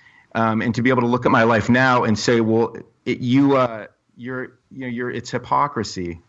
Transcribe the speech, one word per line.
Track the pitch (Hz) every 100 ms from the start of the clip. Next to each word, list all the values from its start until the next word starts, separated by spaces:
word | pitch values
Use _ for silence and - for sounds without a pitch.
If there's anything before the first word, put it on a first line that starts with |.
| _ _ _
um, | 113 113 110
and | 117 117
to |
be | 120
able | 127
to | 120
look | 123 123
at |
my | 123
life | 113 113 101
now | 123 131 123
and | 117 107
say, | - 117
"Well, | 110 113 117 - - _
it, | - -
you, | 123 131 139 135
uh, | 123 113 98 _ _ -
you're, | 120 127 127 - _
you | 135
know, | 127
you're, | 117 123
it's | 117 -
hypocrisy," | 123 120 135 143 120 104 - 87 82